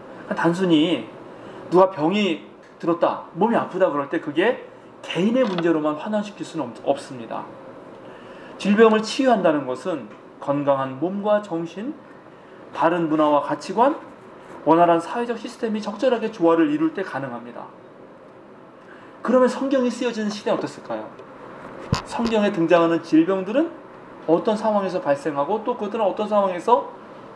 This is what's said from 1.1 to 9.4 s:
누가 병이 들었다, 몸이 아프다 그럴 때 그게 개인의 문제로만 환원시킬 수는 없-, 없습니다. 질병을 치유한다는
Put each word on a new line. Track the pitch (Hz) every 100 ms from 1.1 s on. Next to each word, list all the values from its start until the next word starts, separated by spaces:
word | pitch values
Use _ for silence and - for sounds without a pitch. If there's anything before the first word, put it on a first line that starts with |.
| - - - - - -
누가 | 170 190
병이 | 147 156 202 202 156 - - - -
들었다, | 165 165 156 107 -
몸이 | 165 220
아프다 | 196 127 175 180
그럴 | 147 -
때 | 165
그게 | 151 143 214 262 - - - -
개인의 | - 160 202 247
문제로만 | 233 175 170 156 151
환원시킬 | 147 208 214 208 -
수는 | 151 160 123
없-, | -
없습니다. | - 139 - 131 110 107 - - - - - - - - - - - -
질병을 | 196 208 226 214
치유한다는 | 214 - 262 220